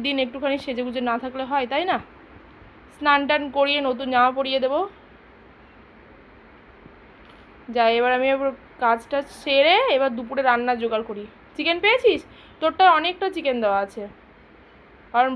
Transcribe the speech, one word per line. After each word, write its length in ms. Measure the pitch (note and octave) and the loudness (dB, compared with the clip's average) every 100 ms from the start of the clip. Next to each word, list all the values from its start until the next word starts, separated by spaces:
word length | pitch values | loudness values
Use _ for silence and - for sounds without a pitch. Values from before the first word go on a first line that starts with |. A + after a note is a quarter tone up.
| C4+ | -4
দিন, 100 | C#4 B3+ | -4 -4
একটুখানি 300 | C4 C#4 C#4 C#4 | -4 -4 -4 -6
সেজেগুজে 360 | A#3+ B3 B3 B3 | -6 -6 -4 -4
না 60 | A#3 | -4
থাকলে 200 | B3+ C4 C4 | -6 -10 -4
হয়, 160 | C#4 B3 | -4 -2
তাই 120 | C4+ F#4 | -2 -2
না? 60 | F#4 - - - - - - - - - - | -4 -6 -20 -20 -20 -20 -20 -20 -20 -20 -6
স্নান 260 | D4 C#4+ C#4 | 0 2 2
টান 140 | D4+ C#4+ C4+ | -2 0 0
করিয়ে 220 | C#4 C#4+ C#4 | 0 0 -2
নতুন 180 | B3 C4 | -4 0
জামা 180 | B3+ B3 C4 | 2 2 0
পরিয়ে 200 | C4 C4 | -2 0
দেবো। 160 | C4 C#4+ G4 - - - - - - - - - - - - - - - - - - - - - - - - - - - - A#3 | 0 -2 -4 -8 -20 -20 -20 -20 -20 -20 -20 -20 -20 -20 -20 -20 -20 -20 -20 -20 -20 -20 -20 -20 -20 -20 -20 -20 -20 -20 -6 2
যাই, 160 | A3+ A#3 | 4 4
এবার 120 | B3 B3+ | 2 2
আমি 100 | C4 C4+ | 2 0
এবার 140 | C4+ A#3+ - - | -2 -6 -12 -2
কাজটা 340 | A#3+ A#3 - C#4 C#4 - | 0 0 -2 -6 -6 -8
সেরে 340 | - C#4 D4 G4 C5 C#4 | 0 4 6 4 4 2
এবার 160 | C4+ A#3+ | 0 -4
দুপুরে 240 | A3+ B3+ C4 | -6 -2 2
রান্নার 280 | A#3+ B3 B3 | 2 0 -2
জোগাড় 240 | A3+ A3 A3 | -2 -4 -6
করি। 140 | G#3 G#3 - - - | -10 -14 -18 -16 -6
চিকেন 220 | D4+ E4+ | -4 0
পেয়েছিস? 380 | G4+ B4+ B4+ D4 - - - - | 2 2 2 0 -4 -20 -20 -4
তোরটা 220 | D#4+ D#4+ F#4 D#4+ | -2 4 6 6
অনেকটা 300 | E4 F4+ G4 F4+ | 2 -4 -6 -4
চিকেন 220 | C#4 B3 | -4 0
দেওয়া 160 | G#3+ G3 G3+ | 0 0 -4
আছে, 180 | - G#3 - - - - - - - - - - | -8 -16 -16 -20 -20 -20 -20 -20 -20 -20 -20 -4
কারণ 180 | A#3+ C4 | 0 0